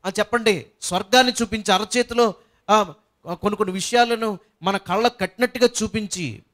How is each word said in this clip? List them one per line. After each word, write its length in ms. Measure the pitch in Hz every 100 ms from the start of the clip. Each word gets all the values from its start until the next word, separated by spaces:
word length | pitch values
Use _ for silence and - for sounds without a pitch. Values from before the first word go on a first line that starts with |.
| 185
ఆ, 40 |
చెప్పండి, 560 | 190 208 233 226 180 - _
స్వర్గాన్ని 520 | - 180 208 254 247 -
చూపించి 320 | 233 220 208
అరచేతిలో, 600 | 185 240 247 240 233 233 180 _ _ -
ఆ, 240 | 214 190 151 _ _ 160
కొన్ని 240 | 170 202 208
కొన్ని 180 | 208
విషయాలను 640 | 185 - 240 240 226 226 190 _ _
మన 140 | 175 196
కళ్ళకు 400 | - 185 233 -
కట్టినట్టుగా 520 | 185 - 247 247 240 -
చూపించి 600 | 214 220 208 - 156 104 _